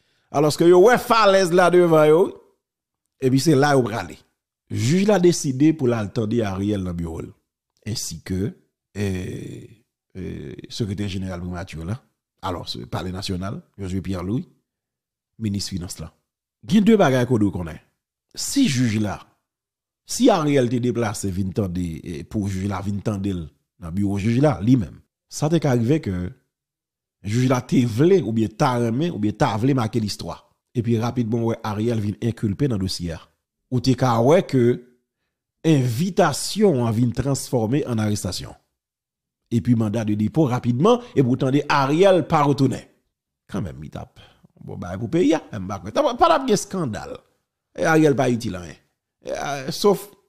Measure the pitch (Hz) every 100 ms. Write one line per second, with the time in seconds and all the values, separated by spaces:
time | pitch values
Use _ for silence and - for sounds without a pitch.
0 | _ _ _ - 151 - 170 180 202 240
1 | - 226 208 190 185 175 175 180 175 160
2 | 151 160 196 - _ _ _ _ _ _
3 | _ _ 135 131 156 139 143 139 117 95
4 | 82 - _ _ _ _ - 104 113 175
5 | 208 202 180 165 156 127 151 151 123 117
6 | 101 120 107 117 104 95 101 101 92 87
7 | 85 80 - - _ _ _ _ - 98
8 | - 82 - 92 107 185 _ _ _ 98
9 | 104 92 87 69 - - - - _ _
10 | _ - 90 85 71 - - - 101 98
11 | 101 95 92 87 90 90 82 78 82 127
12 | _ _ _ _ 98 85 - - 60 -
13 | 90 90 98 90 95 117 - - 98 95
14 | 87 95 90 117 180 _ _ _ _ _
15 | _ _ _ - 110 101 - 95 90 -
16 | 80 _ _ _ _ _ 107 190 202 220
17 | 165 131 123 117 101 90 85 78 _ _
18 | _ _ _ - - 277 262 127 123 107
19 | 104 87 - _ _ _ _ _ _ _
20 | - - 247 196 151 139 123 123 120 117
21 | 117 123 98 90 95 87 95 87 87 80
22 | - 87 85 110 98 95 98 92 92 101
23 | 113 101 101 92 78 _ _ _ 85 90
24 | 101 101 98 117 151 87 104 127 80 -
25 | _ _ _ - 151 165 147 123 113 156
26 | 147 92 87 - _ _ _ _ _ _
27 | _ _ 98 113 127 127 - 165 120 107
28 | 165 190 131 113 107 - 147 123 117 117
29 | 170 131 104 - 135 107 127 135 110 120
30 | 104 - 82 78 _ _ _ 123 110 113
31 | 120 123 113 117 113 110 110 104 113 113
32 | 104 104 117 110 110 95 143 110 92 -
33 | 85 80 - _ _ _ - 127 123 127
34 | 127 117 120 170 156 135 120 123 - _
35 | _ _ _ _ _ _ 160 151 123 113
36 | 185 185 170 135 - 190 214 135 117 110
37 | 123 110 127 135 - 127 110 139 - 117
38 | 107 104 90 - 107 - _ _ _ _
39 | _ _ _ _ _ 117 - 117 110 110
40 | 107 107 107 - 147 123 120 123 185 240
41 | - - 127 127 135 143 143 147 135 156
42 | 196 185 - 160 147 139 135 101 - _
43 | _ _ _ _ _ 101 87 65 76 -
44 | - _ - _ _ _ - 98 95 95
45 | 110 160 185 156 - 113 92 98 - -
46 | 311 247 330 320 269 190 - 190 151 98
47 | 71 - _ _ _ _ _ - 170 160
48 | 156 135 127 120 113 90 85 71 _ _
49 | _ _ - 67 143 143 131 - 208 190
50 | - _